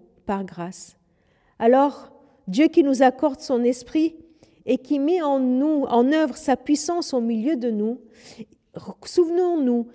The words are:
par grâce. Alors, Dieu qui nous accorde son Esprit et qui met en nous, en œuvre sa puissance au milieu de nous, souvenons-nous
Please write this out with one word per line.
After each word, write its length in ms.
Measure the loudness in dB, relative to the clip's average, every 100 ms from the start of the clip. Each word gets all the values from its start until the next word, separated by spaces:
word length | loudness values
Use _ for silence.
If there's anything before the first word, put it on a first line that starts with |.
| _ _ -8
par 180 | -6
grâce. 540 | -8 -12 -14 -14 -20 _ _ _ _ _ _ -2
Alors, 540 | 4 4 4 -2 -16 -20 _ _ -4
Dieu 180 | 2 2
qui 120 | 4
nous 220 | 2 4
accorde 360 | 2 2 -2 -2
son 240 | -4 0
Esprit 520 | 0 -2 -4 -2 -2 -4 -20 _ _ _ -4
et 140 | -4
qui 180 | -2 -2
met 240 | 0 0
en 160 | 0 0
nous, 480 | 0 0 0 0 0
en 240 | 2 2
œuvre 240 | 2 0 -2
sa 220 | -2 -2
puissance 560 | 0 -2 -2 -4 -4
au 80 | -4
milieu 360 | -2 -2 -2 -2
de 120 | -2
nous, 320 | -2 -4 -6 -12 -20 -20 -20 -20 _ _ -18 -16 -16 -4
souvenons-nous 800 | 0 0 0 0 0 0 0 -4